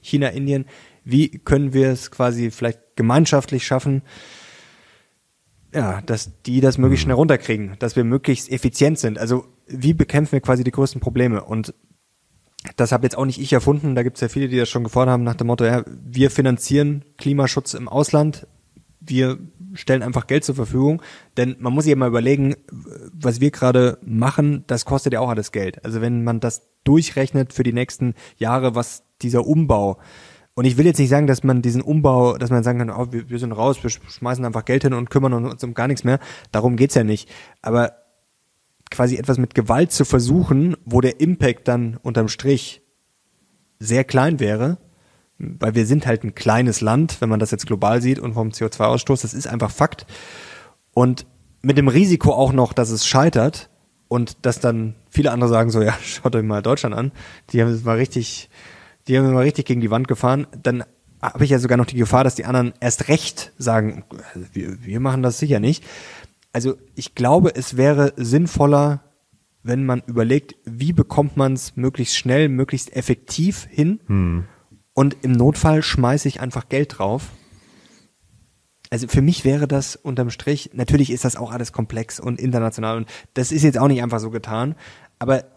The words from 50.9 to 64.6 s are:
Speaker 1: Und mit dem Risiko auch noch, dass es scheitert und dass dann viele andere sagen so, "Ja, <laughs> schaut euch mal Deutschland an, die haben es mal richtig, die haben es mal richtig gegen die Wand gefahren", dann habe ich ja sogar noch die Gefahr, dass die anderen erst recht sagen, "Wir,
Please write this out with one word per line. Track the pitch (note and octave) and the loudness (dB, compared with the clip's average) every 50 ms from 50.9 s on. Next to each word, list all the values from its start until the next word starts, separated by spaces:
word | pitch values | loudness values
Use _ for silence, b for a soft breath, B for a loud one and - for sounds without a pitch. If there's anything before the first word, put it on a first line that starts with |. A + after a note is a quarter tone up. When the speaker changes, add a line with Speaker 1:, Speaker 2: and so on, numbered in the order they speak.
| - | 0
Speaker 1:
Und | A#2+ B2 B2+ B2 - - _ _ _ _ _ _ _ | 2 2 2 2 -2 -8 _ _ _ _ _ _ _
mit | - C3 C#3 | 0 0 2
dem | C#3 C#3+ | 2 2
Risiko | C3 A#2 D#3 G3+ F#3+ F3 - - D3+ - | 4 4 4 4 4 4 4 4 2 4
auch | A#2+ C3+ C3 | 4 2 2
noch, | C3 C3 B2 A2+ - | 4 2 2 2 2
dass | - A#2+ G#2+ | -2 -2 0
es | A2+ A2 - | -2 -4 -2
scheitert | - - C3 D3 E3+ - A#2 A2 D3 - - - _ _ _ _ _ _ _ _ - | 0 2 4 4 4 4 2 0 0 -2 -6 -18 _ _ _ _ _ _ _ _ -4
und | A#2+ A#2+ A#2 - - _ - | -2 -2 -2 -4 -6 _ -4
dass | B2+ A#2 - | -4 -2 0
dann | - A#2+ A2+ A2+ A2 A2+ A2 _ _ _ | 0 -2 0 0 -4 -6 -8 _ _ _
viele | - - C#3+ C#3 | -2 0 0 2
andere | A#2+ A#2+ B2 A#2 | 2 2 2 2
sagen | A#2 A2+ A#2 A#2 | 4 4 2 2
so, | A2 A2+ | 2 2
"Ja, | G#2+ G#2+ A2 - | 2 0 0 -4
<laughs> | - | -8
schaut | - - - - B2+ A#2+ | -12 -10 -4 -4 -2 0
euch | A2+ G#2+ | 0 -2
mal | A2 G#2 G#2 | -2 -2 -2
Deutschland | G2 A2+ C3+ - - A#2+ G#2 | 0 0 -2 0 -2 -4 -4
an, | G#2+ B2 C#3+ B B B B B B B - | -4 -4 -6 B B B B B B B -2
die | - A#2+ | 0 2
haben | A#2 A#2+ | 2 2
es | A#2 A2+ A#2+ | 0 0 0
mal | A#2 A2+ | 0 0
richtig, | A2+ C3 - - B2+ A2+ - - - - _ B B B B B B B B B B - | 0 0 0 -2 -4 -6 -6 -10 -14 -16 _ B B B B B B B B B B -4
die | - B2+ | 0 2
haben | C3 C3+ | 4 4
es | C3+ | 4
mal | C3 B2+ B2+ | 4 4 2
richtig | D3+ - - C3+ | 2 0 -2 -2
gegen | - B2+ A#2+ | -2 0 0
die | A#2 G#2 | 0 0
Wand | A2 A#2+ C3 | 0 0 0
gefahren", | - B2 - - B2 C3 C#3+ C#3+ - - - | -2 -2 0 0 0 0 0 -2 -6 -10 -6
dann | - B2 B2 B2 - _ _ _ _ _ _ - | -4 -2 -2 -4 -6 _ _ _ _ _ _ -8
habe | - A#2+ - B2+ D3 | -8 -6 0 0 2
ich | C3+ | 2
ja | C#3 B2 | 2 2
sogar | B2 A#2+ B2 | 2 2 2
noch | B2 B2 | 2 2
die | - C3 | 0 0
Gefahr, | A#2+ A2+ A2 - B2+ C3 | -2 0 2 2 2 2
dass | - - | 2 0
die | - - | -2 -4
anderen | - B2+ B2+ A#2+ A#2+ - - | -2 0 0 0 -2 -4 -4
erst | - B2 - - - | -4 -4 -2 -2 0
recht | - - D#3+ - - - - - - _ | 0 0 0 0 -4 -10 -12 -16 -16 _
sagen, | - B2+ A#2+ A2+ A2+ G#2+ G#2+ - - - - - - - - - F2 F#2 - | -6 -2 0 0 2 0 -2 -4 -8 -16 -18 -20 -20 -20 -18 -16 -16 -16 -12
"Wir, | - F#2 | -10 -10